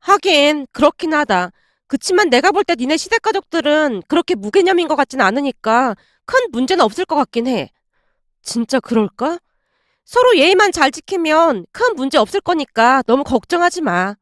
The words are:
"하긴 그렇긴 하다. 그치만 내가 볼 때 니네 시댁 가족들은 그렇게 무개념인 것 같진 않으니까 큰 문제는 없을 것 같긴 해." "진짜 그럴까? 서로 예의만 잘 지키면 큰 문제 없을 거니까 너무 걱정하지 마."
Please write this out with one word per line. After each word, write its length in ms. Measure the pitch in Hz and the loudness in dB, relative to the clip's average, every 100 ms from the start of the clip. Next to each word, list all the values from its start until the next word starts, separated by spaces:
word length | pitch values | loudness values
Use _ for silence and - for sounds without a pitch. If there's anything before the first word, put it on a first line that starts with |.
"하긴 640 | - 392 370 311 285 302 269 | 0 0 2 2 2 0 -6
그렇긴 400 | - 294 - 330 | 0 0 0 -4
하다. 360 | 311 294 190 180 _ _ _ _ | -2 0 0 -2 _ _ _ _
그치만 440 | 277 - 359 403 | -8 0 0 2
내가 200 | 247 320 | 2 2
볼 120 | 349 | 0
때 100 | 403 339 | -2 -2
니네 200 | 247 311 | -2 -2
시댁 260 | - 453 | -2 -2
가족들은 800 | - 392 - 330 294 302 302 214 - | -2 -4 -4 -4 0 0 0 -4 -2
그렇게 260 | 302 - | -2 0
무개념인 540 | 254 202 370 370 359 330 | -4 0 2 2 2 0
것 80 | 294 | 0
같진 240 | 277 262 | -2 0
않으니까 760 | 196 233 285 - - 226 262 208 _ _ | 0 0 -4 -4 0 0 0 -4 _ _
큰 140 | - 523 480 | -2 -2 -2
문제는 320 | 233 262 370 | -4 -2 2
없을 200 | 233 208 | 0 0
것 120 | 370 - | -4 -2
같긴 300 | 254 - 240 | -2 -4 -4
해." 240 | 240 135 _ _ _ _ _ _ _ | -4 -6 _ _ _ _ _ _ _
"진짜 380 | - 240 233 262 | -10 -6 -2 -4
그럴까? 580 | - 226 208 _ 262 339 _ _ _ _ _ _ | -2 -2 -2 _ -6 -6 _ _ _ _ _ _
서로 320 | _ - 494 415 | _ 2 4 4
예의만 340 | 302 370 415 | 4 4 2
잘 180 | 339 277 | 2 -2
지키면 760 | 302 - 381 320 302 330 226 170 | -2 -8 -4 0 2 2 0 -8
큰 220 | - 480 359 | -4 -2 -2
문제 220 | 269 294 | 0 0
없을 220 | 214 392 | 0 -2
거니까 600 | - 339 277 - 202 262 247 | -4 -4 -4 0 2 2 0
너무 160 | 247 | -4
걱정하지 580 | - 233 - 349 349 359 | -2 -4 -2 0 0 -2
마." 340 | 302 175 185 202 | -4 -2 -4 -8